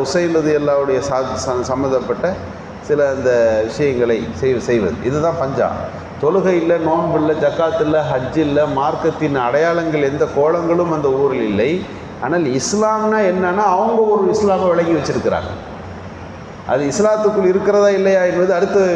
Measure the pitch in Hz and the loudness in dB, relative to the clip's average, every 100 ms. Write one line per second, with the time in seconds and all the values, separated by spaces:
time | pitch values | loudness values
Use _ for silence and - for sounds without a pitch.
0 | 131 180 175 165 151 151 143 143 139 127 | 0 0 2 2 2 0 2 0 2 0
1 | 120 131 127 - - 123 120 131 139 131 | 0 -2 -2 -4 -4 -4 -2 -2 0 0
2 | 117 107 170 190 - - - - - 147 | -2 -2 -2 -4 -10 -14 -16 -14 -2 0
3 | 143 131 127 120 113 110 113 - 143 123 | 2 0 2 4 4 2 -2 0 0 2
4 | 117 113 - - 131 120 - 120 92 - | 2 0 -2 -2 0 0 0 0 0 -2
5 | 120 147 165 156 135 123 92 - - - | -2 0 -2 -2 -4 0 -2 -2 -8 -12
6 | - - 143 190 180 175 165 170 156 165 | -14 -2 0 2 2 2 2 0 2 0
7 | 165 156 151 151 147 143 165 160 151 156 | 0 0 0 0 0 0 -2 0 0 0
8 | 143 131 127 147 151 143 151 139 156 160 | 0 -4 -2 -2 0 2 0 0 -2 0
9 | 160 - 151 139 120 139 165 170 160 151 | -2 -2 -2 0 0 2 2 0 0 0
10 | 139 147 151 139 151 170 165 170 170 156 | 0 0 0 2 2 2 0 0 0 0
11 | 143 135 139 127 110 101 127 180 - - | 0 2 0 0 0 0 0 -2 -6 -12
12 | - - 123 175 147 131 - 202 220 214 | -14 -8 -2 0 0 -2 -2 0 0 0
13 | 214 214 196 185 180 185 196 180 220 226 | 0 2 2 0 0 0 2 2 2 2
14 | 214 208 185 175 202 185 185 170 165 160 | 2 2 2 2 2 2 2 2 2 0
15 | 139 131 110 90 - - - - - - | 0 -2 0 -2 -4 -12 -14 -14 -14 -14
16 | - - - - - - - 131 143 135 | -14 -16 -16 -16 -16 -14 -4 -2 0 0
17 | 214 214 214 202 185 190 196 202 202 196 | 2 2 2 2 2 2 2 4 4 4
18 | 190 190 180 170 185 175 196 202 185 | 2 2 2 2 2 2 2 2 2